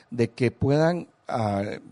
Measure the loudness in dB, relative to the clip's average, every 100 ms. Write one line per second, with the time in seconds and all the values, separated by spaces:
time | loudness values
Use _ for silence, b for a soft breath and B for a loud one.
0 | B -2 -2 0 -2 0 0 2 2 0
1 | -6 _ -8 -2 0 -2 -4 -8 -14